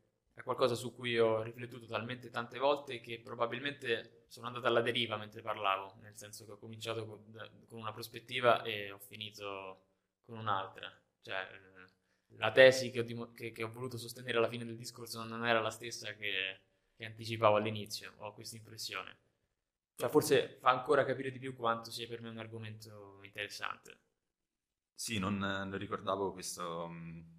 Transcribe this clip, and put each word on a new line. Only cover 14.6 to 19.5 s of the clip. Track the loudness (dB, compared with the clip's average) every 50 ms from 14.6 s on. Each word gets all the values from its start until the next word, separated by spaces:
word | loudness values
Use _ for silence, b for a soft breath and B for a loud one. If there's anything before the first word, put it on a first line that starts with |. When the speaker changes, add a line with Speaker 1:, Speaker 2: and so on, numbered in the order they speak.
| -6
Speaker 1:
del | -8 -8
discorso | -10 -10 -12 -12 -12 -12 -10 -10 -8 -8
non | -8 -6 -2 2
era | 4 4 4
la | 4 2
stessa | -2 -6 -8 -10 -10 -8 -8 -10 -8
che, | -6 -4 -2 -2 0 -2 -2 -4 -8 _ _ _ _ _ _ _
che | -14 -14
anticipavo | -12 -12 -10 -8 -6 0 4 6 6 8
all'inizio, | 6 4 2 -2 -4 -6 -8 -8 -10 -10 -12 -16 -14
ho | -14 -14 -14
questa | -14 -14 -14 -14
impressione. | -14 -14 -16 -12 -10 -8 -6 -6 -6 -8 -8 -12 _ _ _ _ _ _ _